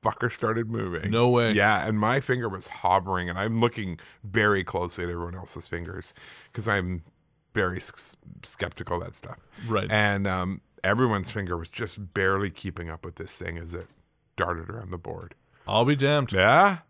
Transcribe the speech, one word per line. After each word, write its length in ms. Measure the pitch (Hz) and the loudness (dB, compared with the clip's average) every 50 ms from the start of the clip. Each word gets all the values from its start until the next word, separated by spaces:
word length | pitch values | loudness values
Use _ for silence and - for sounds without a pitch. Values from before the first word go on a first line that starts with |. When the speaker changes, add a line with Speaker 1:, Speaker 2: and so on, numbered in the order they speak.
| - | -2
Speaker 1:
fucker 280 | 110 - - - 117 | -4 -2 0 -2 -4
started 380 | - - - 110 113 113 120 110 | -2 -2 -2 -2 0 -2 -2 -4
moving. 400 | 113 110 104 92 87 78 78 98 | -4 -4 -4 -4 -4 -4 -2 0
Speaker 2:
No 180 | 107 117 120 123 | 2 4 4 6
way. 220 | 123 120 117 113 | 6 4 4 4
Speaker 1:
Yeah, 320 | 104 101 98 107 107 95 - | 4 6 6 6 4 4 2
and 120 | 104 110 107 | 0 0 2
my 220 | 107 110 123 139 | 2 2 2 0
finger 280 | 135 - 127 123 117 110 | 0 0 -2 -2 -2 -4
was 200 | 95 92 87 - | -6 -8 -10 -12
hovering, 600 | - - - 90 92 98 87 95 95 90 90 87 | -14 -2 2 4 4 4 4 2 -2 -2 -2 -2
and 80 | 85 92 | -2 -2
I'm 220 | 101 113 113 113 | -2 0 2 2
looking 380 | 117 120 - - 104 92 85 80 - - - _ | 2 2 0 -2 -6 -6 -8 -10 -12 -20 -20 _
very 400 | - 101 92 117 104 104 101 95 | -16 -2 2 4 4 4 4 2
closely 400 | 92 - - 92 90 87 - - 87 | 0 -2 -4 -4 -4 -4 -6 -6 -6
at 60 | 87 | -4
everyone 240 | 87 87 85 85 87 | -4 -4 -6 -8 -8
else's 320 | 90 87 - - 78 - | -12 -12 -12 -14 -16 -12
fingers 480 | - - 87 85 82 92 92 - - - - - - - - - _ | -10 -10 -8 -8 -10 -12 -12 -14 -14 -18 -20 -20 -20 -20 -20 -20 _
'cause 160 | _ - 101 110 | _ -6 -2 0
I'm 340 | 101 101 90 90 90 87 82 - _ _ _ _ _ _ _ _ _ | 0 0 0 -2 -4 -6 -8 -14 _ _ _ _ _ _ _ _ _
very 240 | 110 98 90 87 90 | 0 0 0 0 -4
s-, 380 | - - - - - - - _ _ - - - - | -8 -10 -14 -14 -18 -18 -18 _ _ -20 -20 -18 -18
skeptical 540 | - - - 98 87 - - - - 87 87 | -18 -10 -8 -8 -8 -8 -12 -6 -4 -4 -4
of 60 | 87 | -4
that 100 | 85 - | -8 -14
stuff. 240 | - - - 82 - _ _ _ - - | -16 -16 -16 -16 -16 _ _ _ -12 -6
Speaker 2:
Right. 240 | 117 110 101 98 98 | -2 0 0 0 2
Speaker 1:
And, 360 | 110 107 104 104 101 98 98 98 | 2 4 4 4 2 2 0 0
um, 320 | 92 92 90 92 98 - _ _ _ - - | 0 0 -2 -4 -4 -8 _ _ _ -4 0
everyone's 460 | 95 101 113 131 120 107 101 87 - | 0 2 4 4 2 2 0 -2 -4
finger 260 | - 110 98 87 87 | -6 -6 -4 -4 -4
was 120 | 85 82 - | -6 -6 -10
just 440 | - - 95 90 - - 101 87 _ | -8 -10 -10 -8 -8 -12 -14 -6 _
barely 360 | 101 95 95 98 98 101 98 | 2 2 4 4 2 0 -4
keeping 380 | 85 - - 98 82 - 85 82 | -6 -8 -10 -10 -8 -8 -10 -10
up 160 | 80 80 - | -10 -10 -12
with 120 | 90 80 | -14 -12
this 200 | - 82 - - | -12 -14 -14 -12
thing 220 | - 90 87 82 85 | -12 -10 -10 -10 -10
as 160 | 82 82 87 | -10 -10 -12
it 140 | 87 82 _ _ _ _ _ _ _ _ _ _ | -12 -12 _ _ _ _ _ _ _ _ _ _
darted 320 | - 92 87 87 85 82 90 | -2 -2 -2 -2 -4 -6 -10
around 200 | 98 117 107 92 | -12 -12 -10 -10
the 80 | 90 87 | -10 -10
board. 360 | 85 - - - - 92 - _ _ _ _ _ _ | -8 -10 -10 -10 -12 -16 -20 _ _ _ _ _ _
Speaker 2:
I'll 180 | - 101 107 120 | 2 4 4 6
be 100 | 135 147 | 6 4
damned. 340 | 139 135 139 147 147 135 - | 4 4 4 4 2 2 2
Speaker 1:
Yeah. 480 | - 95 92 107 131 160 196 202 190 165 - _ | 4 6 6 8 8 8 8 6 4 0 -8 _